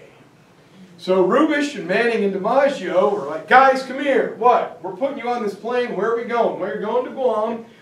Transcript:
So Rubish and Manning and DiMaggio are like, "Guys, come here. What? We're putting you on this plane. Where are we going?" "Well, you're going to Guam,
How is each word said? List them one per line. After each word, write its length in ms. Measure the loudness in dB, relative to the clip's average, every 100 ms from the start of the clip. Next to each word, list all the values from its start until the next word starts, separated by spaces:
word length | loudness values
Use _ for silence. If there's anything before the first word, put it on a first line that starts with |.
| -20 -20 _ _ _ _ _ -20 -20 -8
So 300 | 0 2 4
Rubish 480 | 4 4 2 -2 -4
and 100 | -2
Manning 380 | 0 0 0
and 80 | 0
DiMaggio 800 | -2 0 2 2 0 -2 2 2
are 140 | 0 -4
like, 200 | -8 4
"Guys, 340 | 6 6 4
come 160 | -2 -4
here. 360 | 0 0 -2 0
What? 400 | 2 4 0 -8
We're 140 | -12 -6
putting 220 | -6 -4
you 100 | -6
on 140 | -4
this 120 | -6
plane. 400 | -8 -4 -4 -2
Where 180 | -2 -2
are 40 | -2
we 80 |
going?" 340 | -2 0 0 -2
"Well, 120 | -6
you're 100 | -6
going 240 | -4 -2
to 60 | -4
Guam, 560 | -2 -2 0 -2 -6 -12 -20